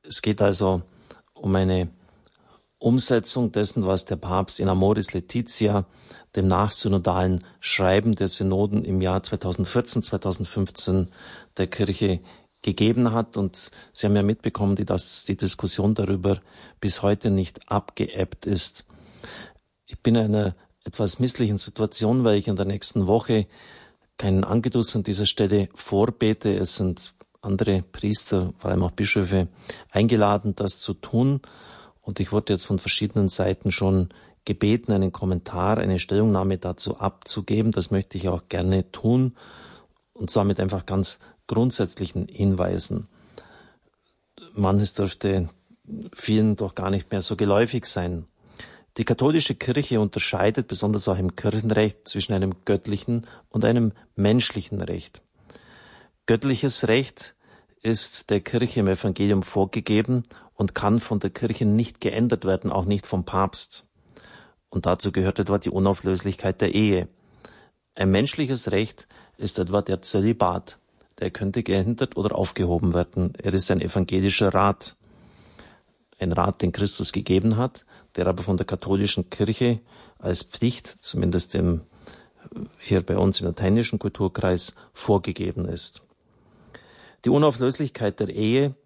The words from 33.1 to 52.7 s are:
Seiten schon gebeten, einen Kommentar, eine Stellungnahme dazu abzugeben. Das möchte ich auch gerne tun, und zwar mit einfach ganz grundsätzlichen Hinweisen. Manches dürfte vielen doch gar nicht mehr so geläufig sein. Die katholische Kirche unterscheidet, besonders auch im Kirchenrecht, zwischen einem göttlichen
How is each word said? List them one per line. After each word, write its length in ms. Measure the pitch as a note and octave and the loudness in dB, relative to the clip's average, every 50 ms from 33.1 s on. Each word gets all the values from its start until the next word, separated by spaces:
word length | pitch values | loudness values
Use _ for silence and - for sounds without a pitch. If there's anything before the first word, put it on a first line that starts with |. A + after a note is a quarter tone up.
| - G#2+ G2+ F#2+ | 2 2 2 2
Seiten 420 | - - F#2 F#2+ F#2+ - - G2+ | 2 0 0 0 0 0 -2 -4
schon 380 | - - - F#2+ F#2+ F#2+ F2+ F2 - - - - _ _ _ | -2 0 2 2 4 2 2 0 -6 -18 -20 -20 _ _ _
gebeten, 480 | - G2 - G#2+ G#2 A2 A2+ - - | -6 -2 0 2 2 2 2 2 0
einen 180 | G#2+ G2 F#2+ F#2 | 2 2 2 0
Kommentar, 680 | - - G2 F#2 F#2 E2+ - - - F2 F2+ G2 G#2+ - | -2 -4 -2 -2 -2 -2 -4 -6 -4 -2 0 0 0 0
eine 200 | - F#2 F#2 F2+ | 0 0 0 -2
Stellungnahme 600 | - - G2 G2+ G#2+ A2+ G2+ F#2 F#2 F#2+ F#2+ F2 | -2 0 2 4 4 4 4 2 2 0 -2 -2
dazu 420 | - F2+ F2+ - - F#2+ - - | -4 -8 -6 -6 -6 -6 -4 -2
abzugeben. 720 | G2+ G2 - _ - - - A2 F#2+ - G#2 A2 A2 A#2 | -4 -4 -4 _ -8 -6 -6 -6 -2 -2 0 2 2 2
Das 180 | G#2 G2+ F2+ - | 0 0 -2 0
möchte 280 | G2+ F#2+ F#2+ _ - F#2 | 0 -2 -2 _ -8 -4
ich 100 | E2+ F#2 | -4 -2
auch 140 | F2 E2+ _ _ | -4 -4 _ _
gerne 420 | F2+ F2+ F2+ F#2 F#2+ F#2+ F2+ - | 0 2 2 4 2 2 0 -2
tun, 420 | - - - A2+ A#2+ B2+ C3 B2+ - - - - - - - - - - _ _ _ _ _ _ | -8 -2 2 4 4 4 4 2 -2 -6 -20 -20 -20 -20 -20 -20 -20 -20 _ _ _ _ _ _
und 160 | _ - - - | _ -10 -6 -2
zwar 160 | - A2 G2 | 0 2 2
mit 160 | G2+ F#2+ - | 2 2 0
einfach 240 | F#2+ F#2+ G2+ F#2 - | -2 -2 -2 -4 -4
ganz 340 | - F#2+ F#2+ F#2+ - - - - - _ _ _ | -2 -2 0 0 -2 -4 -6 -12 -20 _ _ _
grundsätzlichen 840 | - A2+ A2 A#2+ B2+ - - G2+ E2+ - - F#2+ - - F2 F2 - | -2 0 2 2 2 2 0 -2 -2 -2 -8 -8 -6 -4 -6 -8 -8
Hinweisen. 800 | - - G2 G2 F#2+ F2+ F2+ F2+ F#2 F2+ - - G2+ - G#2 - _ _ _ _ _ - - - - - - _ _ _ _ _ _ _ _ _ _ _ _ _ _ - - - | -4 0 2 2 2 2 0 -2 0 -2 -2 -4 -4 -6 -8 -10 _ _ _ _ _ -20 -20 -20 -20 -20 -20 _ _ _ _ _ _ _ _ _ _ _ _ _ _ -20 -20 -12
Manches 400 | - G#3 G2+ - G2 G2+ G#2 F#2+ | -2 0 2 4 4 2 2 0
dürfte 560 | - - G2 F#2 - - - G2+ F#2+ F#2 F2 D#2+ - _ _ _ - _ _ - - - - - - | 0 -2 -4 -4 -4 -2 0 0 0 0 -2 -4 -8 _ _ _ -20 _ _ -16 -14 -12 -12 -14 -14
vielen 420 | - - - G#2+ G#2+ A2 A2 G#2 | -10 -2 0 2 4 4 2 2
doch 180 | - G#2+ F#2+ - | 0 -4 -6 -6
gar 160 | - F#2 F#2+ | -6 -4 -2
nicht 200 | G2 F#2+ - _ | -2 -2 -4 _
mehr 120 | A2+ G2 | -4 -4
so 140 | F2+ - G#2+ | -2 -4 -2
geläufig 500 | - G#2+ G2+ G2 G#2 A#2 A#2 - A#2+ - | 0 2 2 4 4 2 2 0 -4 -4
sein. 400 | - - F#2+ F2 F2 F2+ E2 D#2 _ _ _ _ - - - - - - - _ _ _ - | -4 -4 -2 -2 -4 -4 -6 -8 _ _ _ _ -20 -20 -20 -20 -20 -20 -20 _ _ _ -4
Die 80 | A#2 | 0
katholische 480 | - A#2+ - C3 C#3+ D#3 E3 D3 - A2+ | 0 0 2 2 2 4 2 2 0 -4
Kirche 440 | - - - A#2+ D3 C#3+ - B2 A2 | -4 -4 -2 -2 -2 0 0 2 2
unterscheidet, 720 | G#2+ G2+ - - - - - F#2 F#2+ G#2+ A2 - B2 - | 2 0 0 -4 -4 -2 0 2 2 2 2 0 -4 -2
besonders 400 | F#2+ - G#2+ G#2 G#2+ G2+ - G#2+ | -4 -2 0 0 0 0 0 0
auch 80 | F#2 | 0
im 200 | F#2 F#2 F2+ - | 0 0 -2 -4
Kirchenrecht, 720 | - - G#2 G2+ A2 G#2+ A2+ G#2+ G#2+ G#2+ G#2 - _ _ | -2 -2 -2 0 0 0 2 2 2 2 2 0 _ _
zwischen 280 | - - G#2 - - G#2+ | -6 -4 -4 -2 0 0
einem 180 | F#2+ G2 F#2+ F#2 - _ | 0 0 0 -2 -4 _
göttlichen 600 | - | -2